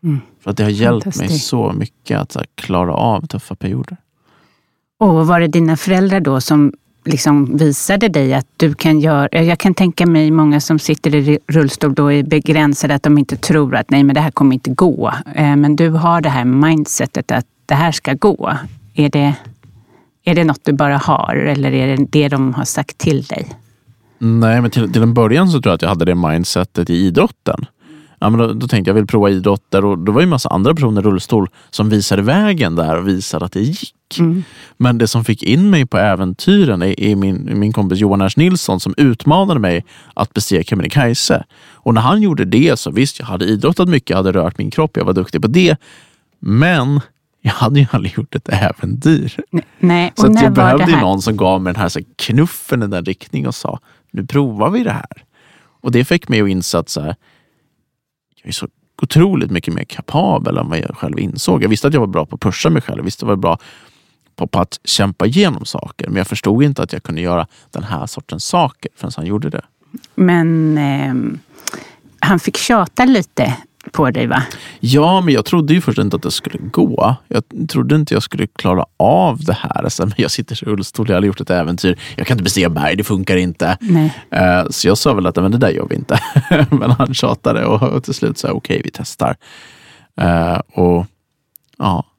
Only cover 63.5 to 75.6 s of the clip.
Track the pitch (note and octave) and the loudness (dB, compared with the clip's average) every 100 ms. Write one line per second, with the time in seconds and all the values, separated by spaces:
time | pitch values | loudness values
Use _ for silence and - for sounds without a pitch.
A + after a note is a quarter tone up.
63.5 | E2 - - - _ _ _ _ - F#2+ | -2 -6 -20 -20 _ _ _ _ -10 -4
64.5 | G2+ F#2+ - - - G2 - G2 D3 G3 | -2 -4 -6 -6 -2 -2 0 0 2 2
65.5 | A2+ - - - - - G2 F2+ G2 - | 0 -8 -10 -12 -12 -6 -4 -4 -4 0
66.5 | A2 D3 C3+ - D2+ - D#2 F2 F2 D#2+ | 2 2 0 -6 -8 -8 -6 -2 -2 -4
67.5 | _ _ - G2+ D#2+ - - - A2+ - | _ _ -12 -8 -8 -8 -14 -14 -12 -4
68.5 | F3+ D3 - - _ F#2 - E2 G#2 - | -2 -2 -4 -16 _ -12 -8 -6 -4 -4
69.5 | - - _ _ - _ - F#3 F3 E3 | -8 -12 _ _ -20 _ 0 2 2 2
70.5 | E3 D#3 D3+ C#3+ C#3 C3+ B2+ A#2 D3+ _ | 2 0 0 0 -2 -4 -4 -6 -8 _
71.5 | - - - - _ _ _ - F#3 - | -16 -14 -14 -20 _ _ _ 0 0 0
72.5 | - - A#3 - - B3+ B3 - - B2 | -6 0 0 0 0 2 2 0 -2 -2
73.5 | B2 - _ - - C#3 B2 A#2+ C#3 C3 | -4 -10 _ -10 -2 0 0 -2 -2 -4
74.5 | - - - A#2+ C3+ D#3 F#3+ F3 C3 - | -10 -20 -6 0 2 4 2 2 0 0
75.5 | F3+ | 0